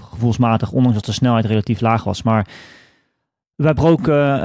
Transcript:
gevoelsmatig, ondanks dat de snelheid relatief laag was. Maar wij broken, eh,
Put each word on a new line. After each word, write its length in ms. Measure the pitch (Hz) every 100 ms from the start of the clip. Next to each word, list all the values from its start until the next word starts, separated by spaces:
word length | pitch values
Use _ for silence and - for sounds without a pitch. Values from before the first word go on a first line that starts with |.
| -
gevoelsmatig, 600 | - 120 110 117 113 104
ondanks 240 | 131 127 107
dat 80 | 107
de 60 |
snelheid 340 | 104 127 117 110
relatief 340 | 107 104 110
laag 220 | 113 113
was. 200 | 98 90
Maar 240 | 113 110 98 - - - _ _ _ _ _ _ _ -
wij 180 | 151
broken, 600 | 139 160 165 151 147 143
eh, 60 | 139